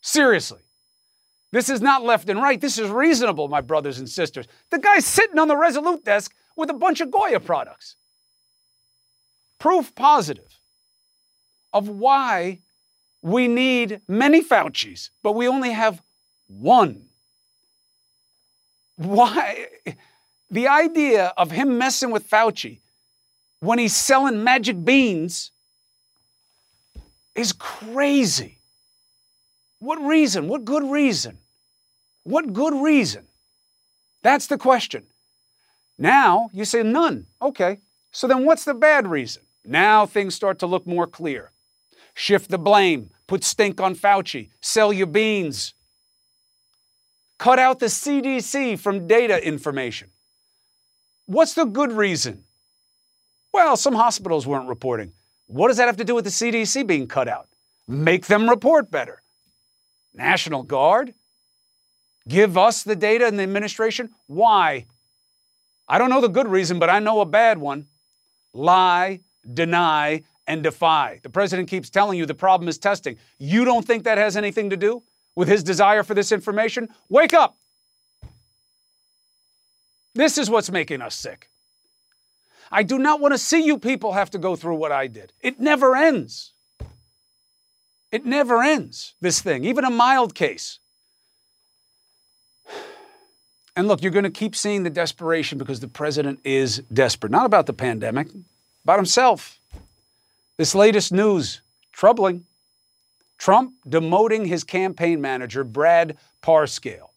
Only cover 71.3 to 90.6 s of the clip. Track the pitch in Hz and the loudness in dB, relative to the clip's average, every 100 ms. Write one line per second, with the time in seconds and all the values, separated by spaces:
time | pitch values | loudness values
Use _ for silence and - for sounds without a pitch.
71.3 | 175 202 180 170 190 127 196 208 185 156 | -4 -2 -2 -4 -8 -4 -2 0 -2 -4
72.3 | - 190 185 170 151 202 196 151 120 _ | -2 0 2 0 -4 -4 -4 -6 -14 _
73.3 | _ 139 208 247 240 - 233 226 214 214 | _ -2 0 2 0 0 -2 0 0 0
74.3 | 196 208 226 208 190 202 240 _ _ _ | 0 -4 -4 -4 -2 -2 -2 _ _ _
75.3 | - 175 202 160 175 196 214 202 202 202 | -4 2 2 0 2 4 4 2 -2 0
76.3 | 208 170 202 226 247 226 _ _ 214 220 | -2 -2 -2 -2 -4 -8 _ _ 2 4
77.3 | 339 262 _ _ _ _ _ _ _ - | 4 2 _ _ _ _ _ _ _ -20
78.3 | _ _ _ _ _ _ _ _ _ _ | _ _ _ _ _ _ _ _ _ _
79.3 | _ _ _ _ _ _ _ _ 233 294 | _ _ _ _ _ _ _ _ 0 0
80.3 | 294 220 226 - 185 156 135 117 - - | 0 0 -2 -2 -6 -6 -8 -10 -12 -14
81.3 | - _ _ _ _ _ _ _ _ _ | -16 _ _ _ _ _ _ _ _ _
82.3 | _ _ _ - 190 202 262 277 302 285 | _ _ _ -4 -2 0 0 0 2 0
83.3 | 277 - 330 320 277 233 254 220 190 196 | 0 0 0 2 -2 -2 -4 -4 -4 -4
84.3 | 196 175 175 165 160 156 143 135 110 98 | -4 -6 -4 -6 -4 -2 -4 -4 -10 -20
85.3 | _ 247 269 277 294 262 254 320 254 117 | _ -8 -4 -2 2 2 4 2 0 -6
86.3 | - - _ _ _ - _ _ _ _ | -16 -20 _ _ _ -20 _ _ _ _
87.3 | _ _ _ _ _ _ _ _ 220 277 | _ _ _ _ _ _ _ _ -8 -4
88.3 | 277 254 233 262 302 123 - - _ 175 | -2 0 2 2 0 -4 -16 -20 _ -4
89.3 | 160 190 139 160 247 262 233 240 262 233 | -2 -2 -4 -2 -2 -2 0 0 2 0
90.3 | - 151 90 | -2 -4 -4